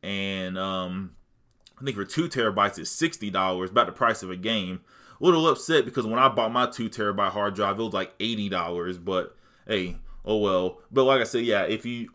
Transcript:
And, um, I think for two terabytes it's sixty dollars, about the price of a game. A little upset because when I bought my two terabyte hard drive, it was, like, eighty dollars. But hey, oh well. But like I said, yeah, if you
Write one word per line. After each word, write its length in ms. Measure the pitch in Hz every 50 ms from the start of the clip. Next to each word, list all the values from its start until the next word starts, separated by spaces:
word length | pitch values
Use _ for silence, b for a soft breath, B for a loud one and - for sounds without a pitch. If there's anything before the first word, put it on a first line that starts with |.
| -
And, 520 | 95 101 98 98 98 98 95 92 92 92
um, 600 | 95 95 95 95 92 92 90 90 92 98 90 - - _ _ _ _ _ _ _ _ _ - _ -
I 40 | 131
think 120 | 139 117
for 100 | 101 101
two 240 | - - 156 170 160
terabytes 480 | - 127 117 110 95 104 101 98 -
it's 140 | - 76 -
sixty 400 | - - 160 165 - - 107 101
dollars, 400 | 92 95 95 95 92 90 92 92
about 160 | 95 120 117
the 40 | -
price 300 | - - 123 117 110 -
of 80 | - 92
a 60 | 90
game. 460 | 92 92 110 113 110 92 92 90 90 B B B B B B B B
A 40 | 139
little 240 | 180 175 160 160
upset 380 | 165 139 - - - 165 151 131
because 200 | 123 - 139 113
when 140 | 110 113 120
I 100 | 131 135
bought 220 | - 123 117 110
my 160 | 120 123 127
two 220 | 123 - - 117 107
terabyte 420 | - - 107 104 98 98 101 95
hard 240 | 92 104 101 101 98
drive, 240 | 95 104 98 101 104
it 40 | 113
was, 100 | 110 95
like, 200 | 98 95 - - _
eighty 300 | 107 113 117 104 104 101
dollars. 500 | 92 90 85 85 87 87 87 90 92 87
But 360 | 85 95 95 92 - - - b b b b b b
hey, 300 | b 110 98 92 90 87 - b b b b b
oh 140 | - 110
well. 440 | 107 104 101 95 90 92 90 - - - _
But 140 | 101 135 131
like 160 | 131 135 131
I 20 | 117
said, 220 | - - 120 117
yeah, 180 | 117 107 101 92
if 200 | 80 107 107 -
you 220 | 120 120 117 117 117